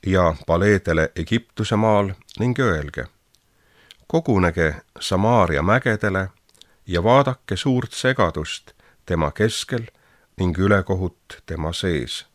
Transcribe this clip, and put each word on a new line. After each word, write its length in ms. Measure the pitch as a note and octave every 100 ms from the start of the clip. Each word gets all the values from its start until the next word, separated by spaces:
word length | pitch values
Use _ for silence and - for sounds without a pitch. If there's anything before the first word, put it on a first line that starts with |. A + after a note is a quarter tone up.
| -
ja 300 | F#2 F2 D#2+ -
paleedele 640 | E2+ G2+ G2+ - D#2+ D#2 -
Egiptuse 600 | D#2+ A2+ - - G#2+ G#2+
maal 380 | A2 G#2 G2 F#2 _ -
ning 200 | A#2 B2
öelge: 460 | B2+ E2 D2 - A#1+ _ _ _ _ _ _ _ _ - _
"Kogunege 760 | E3 D#3+ G#2+ F2+ E2 D#2+ D2 _ -
Samaaria 640 | - F#2+ G#2+ A#2+ F2+ D2
mägedele 680 | E2+ A#2 B2 G#2+ A2 F#2+ F#2+ _ _ _ - _ -
ja 160 | F2
vaadake 540 | F#2+ C3 C#3 B2+ - F#2+
suurt 340 | - B2+ B2+
segadust 800 | - B2+ B2+ F#2 D#2 D#2 - - _ _ _ -
tema 260 | E2+ D2+
keskel 540 | - G#2+ - - C3 A2+ _ _ _ _ -
ning 200 | F#2 E2+
ülekohut 840 | G2 G#2 F#2 F#2 F#2 _ _ - -
tema 280 | D#2+ D#2
sees. 520 | F2 F#2+ D#2+ A#1 - -